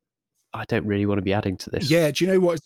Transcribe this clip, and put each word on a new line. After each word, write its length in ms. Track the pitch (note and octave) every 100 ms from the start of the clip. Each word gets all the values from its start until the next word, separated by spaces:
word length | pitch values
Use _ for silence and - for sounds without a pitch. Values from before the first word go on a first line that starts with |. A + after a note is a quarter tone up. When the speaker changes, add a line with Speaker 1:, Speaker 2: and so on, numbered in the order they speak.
| _ _ _ _ _
Speaker 1:
"I 120 | - G#2+
don't 200 | A#2 G#2
really 200 | G2+ G2+
wanna 160 | G2+
be 100 | F#2+
adding 240 | G2+ G#2 F2+
to 140 | -
this." 200 | - C3
Speaker 2:
Yeah, 200 | E3 D#3
do 140 | C#3
you 60 | F3
know 80 | F#3+
what? 220 | F3 E3